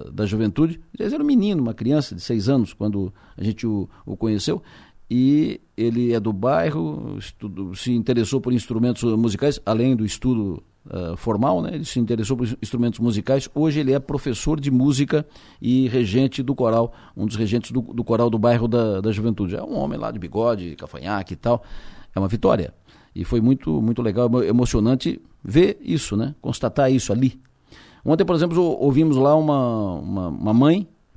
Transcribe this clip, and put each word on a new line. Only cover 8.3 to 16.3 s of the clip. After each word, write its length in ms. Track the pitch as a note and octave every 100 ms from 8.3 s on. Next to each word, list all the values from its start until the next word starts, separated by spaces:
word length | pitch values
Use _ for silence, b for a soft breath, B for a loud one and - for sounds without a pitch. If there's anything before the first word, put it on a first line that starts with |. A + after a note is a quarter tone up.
| C3+
por 100 | -
instrumentos 500 | B2 - A2 A#2+ A#2
musicais, 580 | A#2+ A2 A2+ G2+ C#3+ C#3+ -
além 280 | A2 B2+ B2
do 80 |
estudo, 600 | G#2+ - B2+ A#2+ G2 E2+ - _ -
ah, 240 | - F2 E2+
formal, 460 | - G#2 C3 F3+
né? 140 | E3+ D#3+
Ele 100 | D3+
se 140 | B2+
interessou 360 | A#2 A#2 G#2+ B2+
por 120 | A#2+ C3
instrumentos 400 | - A#2 A#2+ -
musicais. 480 | A#2 G#2 - C3+ -
Hoje 260 | - D#3+ D3
ele 140 | C3+
é 60 | C#3
professor 600 | C3+ C#3+ - A2+ - D3+
de 120 | C#3
música 560 | B2+ C3+ C3+ C#3+ D3+ D3 b b b
e 260 | A2+ B2+ C3
regente 520 | B2+ A2 A2 C3+